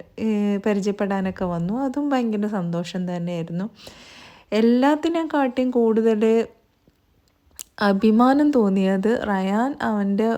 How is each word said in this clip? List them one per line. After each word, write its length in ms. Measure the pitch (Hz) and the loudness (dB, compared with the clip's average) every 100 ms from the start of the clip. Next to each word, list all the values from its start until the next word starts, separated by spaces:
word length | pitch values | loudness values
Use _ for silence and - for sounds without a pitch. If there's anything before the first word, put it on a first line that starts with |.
| - - | -8 -6
ഏഹ്, 340 | 220 208 202 202 | -2 0 0 0
പരിചയപ്പെടാനൊക്കെ 880 | 208 202 196 202 202 196 190 185 185 | 0 0 -2 -2 -2 -2 -4 -4 -4
വന്നു. 280 | 175 170 233 | -2 -4 -2
അതും 260 | 269 262 285 | -4 -2 -2
ഭയങ്കര 420 | 262 233 214 208 | 0 0 -2 -2
സന്തോഷം 540 | 208 175 170 175 185 180 | -4 -4 -4 -6 -6 -6
തന്നെയായിരുന്നു. 640 | 175 170 175 165 170 208 - - - - - - - - | -6 -6 -6 -6 -6 -8 -10 -20 -20 -20 -20 -20 -20 -4
എല്ലാത്തിനെക്കാട്ടിയും 1160 | 208 233 240 269 302 330 339 320 302 269 254 254 | 2 4 4 4 2 0 -2 -2 0 0 0 -2
കൂടുതൽ 520 | 247 226 220 226 214 220 226 220 _ _ _ _ _ _ _ _ _ _ - - - | 2 2 2 2 2 2 2 0 _ _ _ _ _ _ _ _ _ _ -20 -16 -2
അഭിമാനം 720 | 202 196 220 220 254 277 294 | 0 2 4 4 4 4 4
തോന്നിയത് 580 | 277 202 190 190 190 208 240 | 4 2 2 2 0 0 -2
റയാൻ 460 | 214 190 190 202 254 294 | -2 -2 0 0 -2 -4
അവൻ്റെ, 440 | 233 214 196 202 220 | -4 -2 -2 0 0